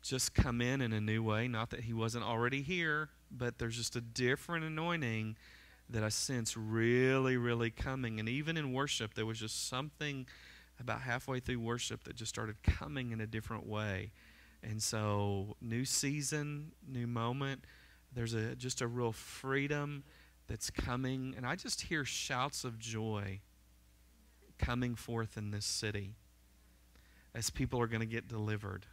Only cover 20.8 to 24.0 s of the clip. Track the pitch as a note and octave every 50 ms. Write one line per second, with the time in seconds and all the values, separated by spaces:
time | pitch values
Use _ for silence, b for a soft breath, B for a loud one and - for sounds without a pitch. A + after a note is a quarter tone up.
20.8 | - - B2 B2 C3 B2+ C3 C3 C3 C3 C3+ - B2+ B2 D3 G3 - C4 - -
21.8 | - - F3 D#3 C#3 A#2 - - - - C#3+ B2 B2+ D3 - - - B2+ A#2 A2
22.8 | A2+ A#2 A2+ A2 A2 A2 A2 G#2 G2+ G2+ G2 G2 - - - - - - - -
23.8 | - - - -